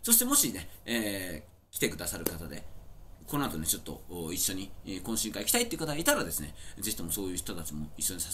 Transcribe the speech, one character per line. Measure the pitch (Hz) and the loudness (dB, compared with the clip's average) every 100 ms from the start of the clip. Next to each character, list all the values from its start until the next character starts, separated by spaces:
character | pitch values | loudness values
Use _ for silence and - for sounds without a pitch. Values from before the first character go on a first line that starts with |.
そ | - | 6
し | 226 | 8
て | 247 | 8
も | 277 | 6
し | 135 | 6
ね、 | 95 80 - - | 2 -6 -8 0
え | 117 107 98 90 80 - - - | 2 2 0 -4 -6 -10 -20 -12
ー、 | |
来 | - | 0
て | 120 | 0
く | 101 | 0
だ | 87 | -4
さ | 87 | 0
る | 82 | 0
方 | 82 82 | 0 -2
で、 | - - - - - - - - | -8 -8 -10 -12 -14 -14 -14 -4
こ | 147 | 0
の | 135 | 0
後 | 80 | 0
ね、 | 80 | 0
ち | - | 0
ょ | |
っ | |
と、 | - 71 - | -2 -8 -8
お、 | 87 80 | -6 -4
一 | 92 | 0
緒 | - | 0
に、 | 95 95 - - | 0 -6 -8 -8
え | |
ー、 | 92 | -6
懇 | 98 110 | -2 0
親 | 110 | 0
会 | 98 | 0
行 | - | 4
き | |
た | 233 | 4
い | |
っ | 240 | 4
て | 156 | 0
い | |
う | |
方 | 156 | -2
が | 147 | 2
い | |
た | 165 - | 4 4
ら | |
で | 110 | 2
す | - | -2
ね、 | 73 - - - | -4 -8 -10 -6
ぜ | 110 | -4
ひ | - | -2
と | |
も | 85 | -2
そ | 101 95 | -2 0
う | |
い | |
う | 85 | -2
人 | - 87 | -2 -4
た | |
ち | 80 | -4
も | 76 76 - | -4 -6 -2
一 | - | -2
緒 | 90 | 0
に | - | -2